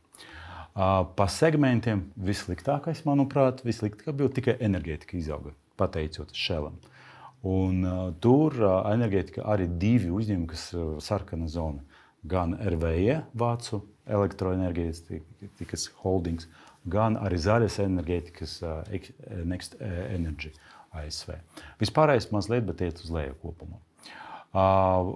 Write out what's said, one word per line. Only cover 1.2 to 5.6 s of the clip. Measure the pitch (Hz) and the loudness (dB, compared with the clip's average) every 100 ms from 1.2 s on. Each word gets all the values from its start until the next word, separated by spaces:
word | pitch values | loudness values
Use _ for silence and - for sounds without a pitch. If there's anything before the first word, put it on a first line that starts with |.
| 98 | 2
segmentiem | - 160 151 135 123 120 101 90 - | 4 4 6 4 4 2 -2 -4 -4
vissliktākais, | 95 101 - 87 131 143 165 156 | -2 -2 -4 -4 -2 -2 -2 -4
manuprāt, | 147 143 139 143 131 127 123 | 0 2 2 4 2 2 -4
vissliktākais | 110 107 - - | -2 -4 -4 -6
bija | 139 135 | 0 0
tikai | - 123 - | 2 0 2
enerģētika | 110 92 78 76 - 90 | 0 0 -2 -8 -8 -6
izauga, | 80 73 69 - | -6 -6 -10 -16